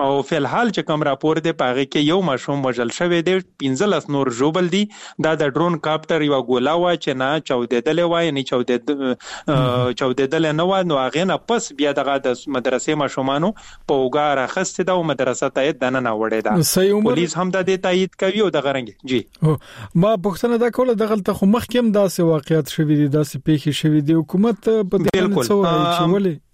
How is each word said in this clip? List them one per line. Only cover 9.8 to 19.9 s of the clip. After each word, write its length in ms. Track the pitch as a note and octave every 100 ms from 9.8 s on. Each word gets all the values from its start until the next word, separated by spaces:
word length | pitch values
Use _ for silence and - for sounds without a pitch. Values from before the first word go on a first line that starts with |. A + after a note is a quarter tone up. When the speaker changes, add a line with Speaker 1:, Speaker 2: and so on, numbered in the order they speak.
| B2
Speaker 1:
چاودېدلې 600 | A#2 C3+ B2+ C3+ D#3+ D#3+ D3+
نه 20 |
وه. 200 | F3+ F#3+
نو 120 | F3+
هغې 300 | C#3+ C3 D3
نه 120 | F#3+ D3
پس 360 | - A#3 -
بیا 200 | C#3 D3
دغه 260 | C#3 C3+ C#3
د 200 | C3 B2 -
مدرسې 400 | C3 B2 B2+ C#3
ماشومانو 640 | D3+ C3+ - C3+ C#3 F3+ A3 - - -
په 60 |
اوږه 320 | C#3+ C3 D3 D3
راخستې 480 | C#3 B2 - F#3 -
ده 80 | F3+
او 100 | F#3
مدرسه 460 | D#3+ C3+ B2+ A#2+ C#3
ته 120 | C#3 C3+
یې 60 |
دننه 420 | E3 B2+ C3 B2
وړې 260 | G#2+ A2 A2
ده. 200 | G#2+ C3+
Speaker 2:
صحیح، 300 | D3+ F#3 F#3+
عمر. 100 | G#3
Speaker 1:
پولیس 340 | A3 B3 F3 D#3+
هم 120 | F#3
د 160 | F#3+ F#3
دې 100 | F#3+
تایید 340 | F#3+ F#3 F#3+
کوي 260 | - F#3+ G3+
او 80 | G3+
دغه 240 | D#3 C3+
رنګ، 160 | C3+ A#2 -
جی. 220 | C#3 B2 - -
Speaker 2:
هو، 120 | D#3 D3 - - G#2+